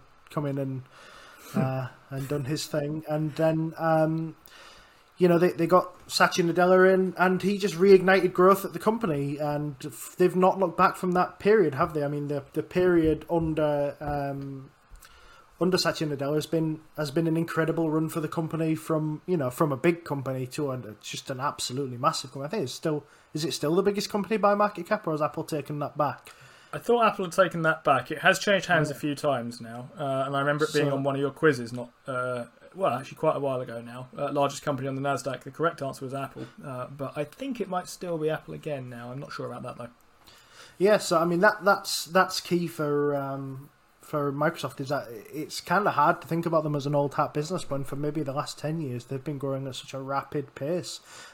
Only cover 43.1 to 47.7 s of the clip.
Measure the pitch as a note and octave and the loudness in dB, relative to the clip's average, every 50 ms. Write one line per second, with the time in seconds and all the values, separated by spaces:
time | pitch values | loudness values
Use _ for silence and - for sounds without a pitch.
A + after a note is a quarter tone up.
43.1 | C#3+ C#3 C#3 C3+ C#3 C#3 C#3 C3+ C3+ C3 C#3+ C#3+ _ _ _ _ _ _ - - | 0 0 -2 -4 -6 -8 -8 -10 -12 -12 -16 -20 _ _ _ _ _ _ -12 -6
44.1 | - D3+ C#3+ C#3+ C#3 C#3+ D3+ D#3+ E3 - - C3 - - C#3+ B2+ C#3+ C3+ A2 A2 | -4 -2 -2 -2 0 0 0 0 0 -2 -6 -8 -8 -8 -6 -4 -4 -4 -4 -6
45.1 | A#2+ G#2+ G2 - - D3 D3+ - - - - - F3 F#3+ G#3 F3+ B2+ C#3+ D3 D#3+ | -12 -16 -16 -12 -10 -10 -10 -10 -10 -10 -4 0 0 2 2 2 2 4 4 4
46.1 | F3 E3+ - - E3 E3 E3 E3+ D#3+ D#3+ D3+ D#3 D3 D3 C3+ C#3+ D3 C#3+ C#3+ C#3+ | 2 2 -2 -4 -4 -2 -2 0 0 0 0 0 -2 -2 -2 0 0 0 0 0
47.1 | - - D3+ B2+ - D3+ D3+ D3+ F#3 F3 - - | 0 -2 -2 -2 -2 -4 -4 -4 -6 -6 -6 -6